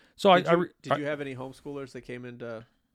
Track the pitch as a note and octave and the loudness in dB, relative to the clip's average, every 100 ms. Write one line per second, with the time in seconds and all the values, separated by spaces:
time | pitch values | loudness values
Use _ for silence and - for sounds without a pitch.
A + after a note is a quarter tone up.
0 | _ - G3+ F3+ D#3+ E3+ F3 _ C3+ D3 | _ 2 6 6 6 2 2 _ -4 -2
1 | C#3+ C#3+ C#3 B2+ C3 B2+ D3 C#3+ C3+ B2+ | -2 -6 -8 -10 -12 -14 -14 -12 -12 -14
2 | B2 B2 B2 A#2+ A#2+ A2+ A#2 _ _ | -14 -14 -14 -14 -12 -12 -16 _ _